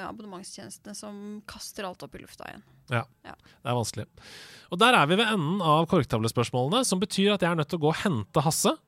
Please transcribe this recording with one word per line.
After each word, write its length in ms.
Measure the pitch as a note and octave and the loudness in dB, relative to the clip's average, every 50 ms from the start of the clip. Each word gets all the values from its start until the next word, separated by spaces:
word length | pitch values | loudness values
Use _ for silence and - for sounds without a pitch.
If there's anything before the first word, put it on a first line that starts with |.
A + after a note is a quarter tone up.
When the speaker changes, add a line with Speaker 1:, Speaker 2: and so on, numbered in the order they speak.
| F#3+ E3+ | -10 -10
Speaker 1:
abonnementstjenestene 880 | - A3 G#3+ G#3+ F#3+ F3+ G3+ - - - G3+ - F#3+ - - G#3 G3+ | -12 -12 -14 -14 -14 -14 -16 -16 -16 -16 -16 -16 -16 -16 -16 -16 -14
som 480 | G3+ - G#3 G#3 G3+ G3+ G#3 G#3 G#3 G#3 | -14 -12 -14 -14 -12 -12 -12 -14 -14 -14
kaster 380 | - - G#3+ - - - - G#3 | -16 -16 -14 -14 -14 -10 -10 -10
alt 160 | F#3 F3+ - | -10 -10 -12
opp 140 | - - - | -14 -16 -16
i 40 | - | -16
lufta 260 | - - - - - - | -18 -18 -18 -18 -16 -16
igjen. 160 | - - - _ _ _ _ - | -16 -16 -20 _ _ _ _ -4
Speaker 2:
Ja, 140 | B2+ A#2 A2+ - _ _ - | -4 -4 -4 -6 _ _ -20
Speaker 1:
Ja. 80 | - - | -18 -18
Speaker 2:
det 300 | - _ - - _ - | -18 _ -20 -20 _ -4
er 80 | B2 A#2+ | -2 -2
vanskelig. 300 | B2 A2+ - - - G#2+ - _ - - - - - - - - - - - | -2 -2 -4 -4 -8 -10 -12 _ -20 -20 -20 -20 -20 -20 -20 -20 -20 -14 -6
Og 80 | - F3+ | 0 4
der 140 | G#3+ B3 B3+ | 6 6 6
er 100 | G#3 D3+ C#3+ | 6 6 6
vi 80 | F3 F#3+ | 4 4
ved 100 | A#3 G#3+ | 4 2
enden 340 | A3 G#3 D3+ C#3+ F3+ G#3 | 2 0 0 0 0 0
av 240 | F3+ D#3+ D3 D#3 E3+ - | 4 4 4 4 4 4
korktavlespørsmålene, 1000 | - F3+ C3+ - - A2+ A2 A2+ - - A#2 - - B2+ B2+ C3+ F3+ B3 C4 | 2 2 2 2 0 0 0 0 0 0 0 0 0 -2 0 0 2 0 2
som 140 | - - F#3 | 2 0 0
betyr 340 | F3+ F3 - - F#3+ G3+ G#3 | -2 -2 0 2 2 2 2
at 80 | G3 | 2
jeg 100 | F3+ E3+ | 2 2
er 40 | F3 | 2
nødt 120 | E3 D3 - | 0 0 -2
til 80 | - F3 | -2 0
å 40 | |
gå 80 | D3 D3 | 2 2
og 60 | D#3+ - | 2 2
hente 440 | - G#3+ E3+ A2+ G2+ - - D#3+ | 0 0 0 0 -2 0 0 2
Hasse. 360 | C#3 E3 D3 - - G3+ D#4 - _ | 2 2 2 2 2 2 2 0 _